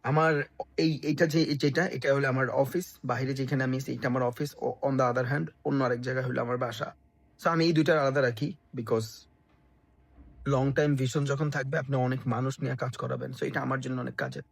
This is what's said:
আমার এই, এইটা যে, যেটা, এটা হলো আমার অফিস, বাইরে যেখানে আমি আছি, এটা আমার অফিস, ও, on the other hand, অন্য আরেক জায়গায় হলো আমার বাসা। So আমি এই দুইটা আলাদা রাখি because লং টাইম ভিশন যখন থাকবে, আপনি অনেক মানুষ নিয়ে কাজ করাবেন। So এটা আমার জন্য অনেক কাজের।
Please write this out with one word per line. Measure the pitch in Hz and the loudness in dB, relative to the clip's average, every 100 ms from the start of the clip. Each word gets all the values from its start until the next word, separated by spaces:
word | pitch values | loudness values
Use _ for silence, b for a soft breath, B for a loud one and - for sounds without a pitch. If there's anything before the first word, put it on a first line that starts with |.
আমার | 127 151 160 147 139 - - - | 2 4 4 2 -2 -10 -8 0
এই, | 160 143 | 2 2
এইটা | 147 151 170 | -2 2 4
যে, | 160 151 | 4 2
যেটা, | 143 147 139 185 | 2 2 2 -2
এটা | 135 139 | -2 2
হলো | 139 139 | 2 2
আমার | 131 127 | 0 0
অফিস, | 135 135 180 185 - 127 | 0 0 -2 -6 -10 -4
বাইরে | 117 131 | -2 -2
যেখানে | 135 131 139 | -2 -2 0
আমি | 131 131 | 0 -2
আছি, | 135 | -4
এটা | 123 131 | -4 -2
আমার | 127 | 0
অফিস, | 123 - 147 - | 0 -2 -8 -4
ও, | 123 - | -6 -2
on | 139 | 0
the | 135 127 | 2 2
other | 123 123 | 2 0
hand, | 143 160 _ 147 | -2 -4 _ -2
অন্য | 139 | 2
আরেক | 127 120 | 2 0
জায়গায় | 127 131 127 | -2 -2 -2
হলো | 127 | -2
আমার | 120 123 | -2 -2
বাসা। | 123 110 - - _ _ _ _ | -4 -4 -8 -10 _ _ _ _
So | 175 | 2
আমি | 165 165 | 4 4
এই | |
দুইটা | 156 156 156 | 4 4 4
আলাদা | 135 135 | 4 4
রাখি | 127 117 147 - _ 131 | 2 0 -6 -6 _ -10
because | 113 117 110 - - _ _ _ _ _ _ _ _ - - - - | 0 0 0 -12 -20 _ _ _ _ _ _ _ _ -20 -20 -8 0
লং | 135 139 | 2 2
টাইম | 135 147 139 | 2 2 2
ভিশন | 131 156 143 | 0 0 -2
যখন | 139 151 | -2 -2
থাকবে, | 143 135 151 | -2 -4 -4
আপনি | 135 135 | -2 0
অনেক | 127 127 127 | 0 0 -2
মানুষ | 117 131 - | -2 -2 -4
নিয়ে | 131 131 | -6 -4
কাজ | 123 - | -6 -6
করাবেন। | 123 127 131 | -6 -6 -6
So | 127 143 | -6 -4
এটা | 139 | -2
আমার | 131 135 | -2 -4
জন্য | 127 127 | -2 -4
অনেক | 127 - | -4 -6
কাজের। | 135 135 - | -6 -8 -14